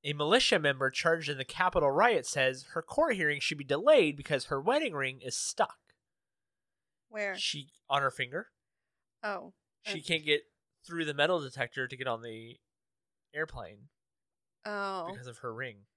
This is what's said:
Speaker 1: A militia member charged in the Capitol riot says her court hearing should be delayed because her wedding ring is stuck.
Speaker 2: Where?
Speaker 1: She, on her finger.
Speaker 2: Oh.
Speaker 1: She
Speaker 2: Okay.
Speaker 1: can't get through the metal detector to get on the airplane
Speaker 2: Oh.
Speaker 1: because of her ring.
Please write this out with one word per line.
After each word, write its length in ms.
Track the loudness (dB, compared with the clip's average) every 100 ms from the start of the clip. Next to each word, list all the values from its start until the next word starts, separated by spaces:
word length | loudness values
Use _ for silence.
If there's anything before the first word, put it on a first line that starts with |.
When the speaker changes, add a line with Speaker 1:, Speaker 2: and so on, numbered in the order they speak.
Speaker 1:
A 100 | -6
militia 440 | -2 4 4 4 4
member 320 | 4 2 0
charged 400 | 2 2 2 0
in 80 | -8
the 80 | -8
Capitol 460 | 0 2 4 4
riot 340 | 4 4 4 0
says 380 | 2 2 0 -8
her 80 | -8
court 340 | -4 0 2 2
hearing 240 | 0 0
should 180 | -2 -4
be 40 |
delayed 520 | -2 2 6 8 6 0
because 280 | -2 -2 -2
her 140 | -2
wedding 340 | 2 2 0
ring 280 | -2 -4 -4
is 160 | -8 -6
stuck. 400 | -6 0 -2 -2 _ _ _ _ _ _ _ _ _ _ _ _ _
Speaker 2:
Where? 260 | -6 -6 -4
Speaker 1:
She, 320 | -4 -6 -10 _ _
on 120 | 0
her 80 | 0
finger. 400 | -2 -6 -6 -10 _ _ _ _ _ _ _
Speaker 2:
Oh. 320 | -8 -6 -10 _ _ _
Speaker 1:
She 100 | -10 -8
Speaker 2:
Okay. 20 |
Speaker 1:
can't 240 | -2 -2 2
get 180 | 0 0 _ _ _ -12
through 200 | -6 -4
the 80 |
metal 260 | 2 2 2
detector 460 | -2 -6 -6 -4 -6
to 80 | -6
get 100 | -6
on 140 | -6
the 360 | -8 -14 -16 -20 _ _ _ _ _ _ _
airplane 560 | -8 -8 -8 -14 -16 -20 _ _ _ _ _ _ _ -10
Speaker 2:
Oh. 440 | -6 -6 -6 -8
Speaker 1:
because 160 | -10 -14
of 120 | -12
her 140 | -12
ring. 320 | -8 -10 -12 _